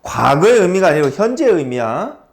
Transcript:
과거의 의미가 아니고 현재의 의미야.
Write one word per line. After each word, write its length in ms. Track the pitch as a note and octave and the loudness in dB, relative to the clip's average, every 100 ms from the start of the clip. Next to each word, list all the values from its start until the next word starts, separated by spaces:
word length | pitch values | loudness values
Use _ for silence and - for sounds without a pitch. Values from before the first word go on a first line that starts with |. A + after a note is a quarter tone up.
과거의 580 | - - B2 C#3+ G3+ A#3+ | -10 -2 0 2 4 4
의미가 280 | F3+ F#3+ F#3 | 2 2 0
아니고 220 | D3+ C#3+ | 2 -2
현재의 420 | - A3+ B3+ C4+ | -2 -4 0 0
의미야. 640 | F3+ C3 B2 A2+ B2+ A#3 - _ | 0 -2 -4 -4 -4 -8 -12 _